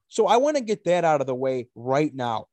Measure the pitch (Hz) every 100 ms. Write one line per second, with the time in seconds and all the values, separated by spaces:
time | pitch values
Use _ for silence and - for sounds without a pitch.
0 | _ - 190 233 294 294 220 208 175 175
1 | 165 147 135 127 131 131 120 110 123 135
2 | 156 131 120 110 -